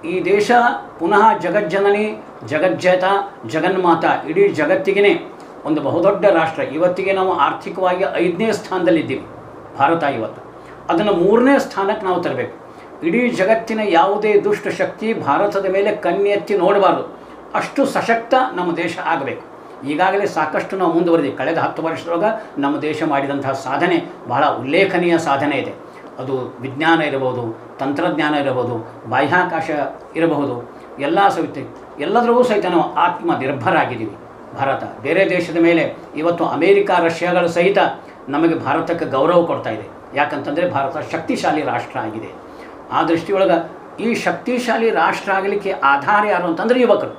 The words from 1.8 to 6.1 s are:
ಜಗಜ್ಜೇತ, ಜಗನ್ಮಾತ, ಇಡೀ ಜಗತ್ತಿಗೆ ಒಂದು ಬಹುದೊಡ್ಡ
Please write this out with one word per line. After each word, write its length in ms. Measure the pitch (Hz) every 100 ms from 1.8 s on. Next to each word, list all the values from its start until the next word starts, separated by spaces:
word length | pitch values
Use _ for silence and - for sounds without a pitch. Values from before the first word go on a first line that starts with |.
| 202 202 214 214 - - 117
ಜಗಜ್ಜೇತ, 580 | 151 180 - 180 185 185 202 - - 113
ಜಗನ್ಮಾತ, 580 | 156 175 190 180 165 160 135 139
ಇಡೀ 220 | 170 202
ಜಗತ್ತಿಗೆ 840 | - 151 185 190 196 202 170 - - - -
ಒಂದು 160 | 143 151
ಬಹುದೊಡ್ಡ 440 | - 165 185